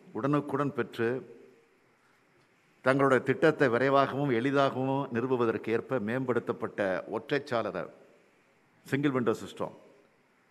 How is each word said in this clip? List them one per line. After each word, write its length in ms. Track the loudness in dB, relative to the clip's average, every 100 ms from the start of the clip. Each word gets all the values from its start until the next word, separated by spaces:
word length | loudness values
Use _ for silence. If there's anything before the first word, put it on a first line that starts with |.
| -14
உடனுக்குடன் 600 | -4 0 0 0 -2 -2
பெற்று, 360 | -2 -6 -2 -2 -2 -8 -20 -20 _ _ _ _ _ _ _ _ _ _ _ _ _ 2
தங்களுடைய 380 | 4 6 4
திட்டத்தை 440 | 4 4 4 4 2
விரைவாகவும் 600 | 4 4 4 2 0 0
எளிதாகவும் 800 | 0 0 2 2 0 -2 -2 -2
நிறுவுவதற்கு 600 | -4 0 0 0 0 -2
ஏற்ப 280 | -4 -2 -4
மேம்படுத்தப்பட்ட 800 | -2 -4 0 -2 -2 -6 -6 -2 -2 -2 -4
ஒற்றைச்சாளர 680 | -8 -4 -4 -2 -4 -2 -6 -10 -14 -20 _ _ _ _ _ _ _ -6
சிங்கிள் 260 | -2 0
விண்டோ 220 | 0 0 -2
சிஸ்டம் 320 | -4 -8 -8 -10 -20 -20 _ _ _ _ _